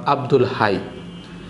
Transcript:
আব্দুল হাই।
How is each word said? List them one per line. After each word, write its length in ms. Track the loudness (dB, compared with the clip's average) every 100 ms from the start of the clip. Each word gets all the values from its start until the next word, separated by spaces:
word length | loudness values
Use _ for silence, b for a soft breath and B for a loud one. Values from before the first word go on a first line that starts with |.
| 0
আব্দুল 400 | 0 4 4 4
হাই। 340 | 4 2 2 -2 -10 -14 -16 B B B